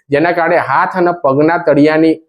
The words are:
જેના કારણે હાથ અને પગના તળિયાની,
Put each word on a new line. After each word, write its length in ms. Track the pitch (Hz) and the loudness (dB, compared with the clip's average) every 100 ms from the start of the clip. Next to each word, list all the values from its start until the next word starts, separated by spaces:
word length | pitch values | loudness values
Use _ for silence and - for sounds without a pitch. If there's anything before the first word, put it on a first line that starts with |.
| - | -4
જેના 220 | 139 170 | -2 0
કારણે 240 | 175 165 170 | 0 0 0
હાથ 400 | 120 143 185 190 | 0 -2 -2 -2
અને 140 | 175 175 | -2 0
પગના 340 | 139 135 156 156 | -2 0 0 0
તળિયાની, 560 | 160 143 151 156 160 160 | 0 2 2 2 0 -2